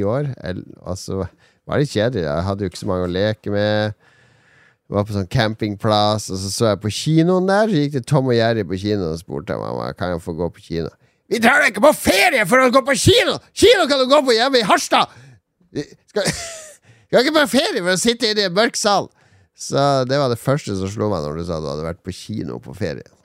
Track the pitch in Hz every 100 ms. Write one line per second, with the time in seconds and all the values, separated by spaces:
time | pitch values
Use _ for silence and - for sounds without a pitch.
0 | 98 131 143 - 90 92 - - - 92
1 | - 95 90 _ _ _ - 117 147 104
2 | 117 113 76 78 95 98 95 - 107 90
3 | 90 90 107 107 101 101 104 107 107 -
4 | _ _ _ _ _ _ _ _ - 101
5 | 104 104 90 120 110 110 107 98 110 104
6 | 104 107 - 95 98 - 113 98 107 -
7 | 156 160 165 185 185 196 226 160 147 143
8 | - 147 131 117 113 113 85 92 104 104
9 | 82 82 - 71 - 55 53 60 60 -
10 | 90 85 90 80 85 - - 82 78 _
11 | _ _ - 226 233 285 269 208 285 -
12 | - 370 381 262 180 254 254 269 247 262
13 | - 440 349 165 _ - 392 415 277 277
14 | 254 294 269 220 269 254 196 320 - 247
15 | - - 135 120 _ _ _ 139 143 -
16 | _ 208 185 - 679 659 - - _ _
17 | - 202 269 311 269 247 381 262 175 185
18 | 233 240 214 208 190 180 226 - 208 190
19 | - _ _ _ _ - - 139 143 135
20 | 127 143 131 117 - 147 - 95 95 107
21 | 107 90 73 80 85 80 76 73 82 85
22 | 92 - - 107 80 60 60 76 92 67
23 | - _